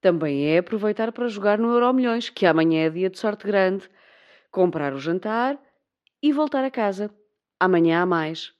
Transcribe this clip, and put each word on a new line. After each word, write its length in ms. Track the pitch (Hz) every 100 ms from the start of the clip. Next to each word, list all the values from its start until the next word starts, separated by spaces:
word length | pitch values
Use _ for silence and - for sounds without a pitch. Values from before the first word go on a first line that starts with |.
também 460 | 190 170 156 139 147
é 100 | 160
aproveitar 540 | 180 220 214 208 220
para 160 | 226 240
jogar 320 | 208 202 208
no 120 | 233
Euromilhões, 600 | 240 240 262 247 233 233
que 160 | - 185
amanhã 400 | 160 165 160 160
é 20 |
dia 220 | 160 185
de 80 | 185
sorte 260 | 220 208 196
grande, 420 | 202 185 190 - _ _ _ _ _ _
comprar 420 | - 180 160 143
o 80 | 139
jantar 560 | 147 180 214 226 254 285 _ _ _ _ _ _
e 140 | 294
voltar 300 | 285 302 277
a 80 | 262
casa. 420 | 262 208 190 208 _ _ _ _ _
Amanhã 420 | 185 180 170 165
há 40 | 180
mais. 460 | 170 156 160 - _